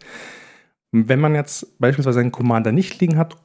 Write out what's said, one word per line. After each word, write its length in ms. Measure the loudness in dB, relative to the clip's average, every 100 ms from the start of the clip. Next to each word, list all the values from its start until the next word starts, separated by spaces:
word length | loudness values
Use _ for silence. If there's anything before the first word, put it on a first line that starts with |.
| -20 -20 -20 -20 -20 -20 _ _ -2
wenn 300 | 0 2 2
man 140 | 2
jetzt 440 | 0 -4 -10 -14 -2
beispielsweise 420 | 0 2 0 0
einen 120 | 0
Commander 400 | 0 0 2 2
nicht 260 | 0 -2 -2
liegen 200 | 0 2
hat 180 | 0 -6